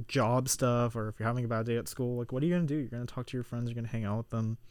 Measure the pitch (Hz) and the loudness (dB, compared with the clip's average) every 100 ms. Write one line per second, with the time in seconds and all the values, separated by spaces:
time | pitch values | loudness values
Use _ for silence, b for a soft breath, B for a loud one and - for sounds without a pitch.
0 | 113 135 113 123 131 - 127 120 120 113 | -2 2 4 4 2 2 4 4 2 0
1 | 107 - 113 123 117 113 113 117 117 - | -4 -2 0 0 0 0 2 0 -2 -2
2 | 123 120 117 127 160 175 156 151 120 120 | -2 0 -2 0 2 2 2 0 -2 -4
3 | 120 - 120 127 120 120 120 117 117 113 | -6 -6 -4 -6 -4 -4 -4 -4 -4 -2
4 | 101 110 113 117 110 113 - | 0 -2 -2 -2 -2 -4 -8